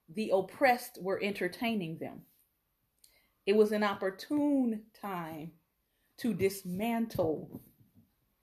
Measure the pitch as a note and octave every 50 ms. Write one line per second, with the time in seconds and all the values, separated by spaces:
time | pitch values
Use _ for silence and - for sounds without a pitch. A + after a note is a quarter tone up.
0 | _ - D#3 G#3 A3 - F3+ G3 F#3 - - - D4 B3+ A#3+ - - - - -
1 | F3 F#3+ F#3+ - - G#3 G3+ - - F3 F3 - B3 A#3 A3+ G#3 F3 D#3+ D#3+ C#3
2 | C#3+ - - - - _ _ _ _ _ _ _ _ _ _ _ _ _ _ _
3 | _ - _ _ _ _ _ _ - F#3+ G#3 A3 G#3+ G#3+ A3 G#3 G#3+ G3+ G3 -
4 | G3 F#3+ F#3+ - - - D4 D4 C#4+ D4 C#4+ C4+ B3+ A#3 A3 G#3+ - - _ -
5 | - G3 F#3+ F3 E3 D#3+ E3 D3+ D3 E3+ - _ _ _ _ _ _ _ _ _
6 | _ _ _ - - A#3+ G3+ D#3+ F#3+ F#3+ F#3+ - - F3+ F3 F#3+ A3 A#3 A#3 A3+
7 | A3+ A3+ - - F3 D#3+ D3 D3+ - - - - - - - _ - _ _ -
8 | - _ _ _ _ _ _ _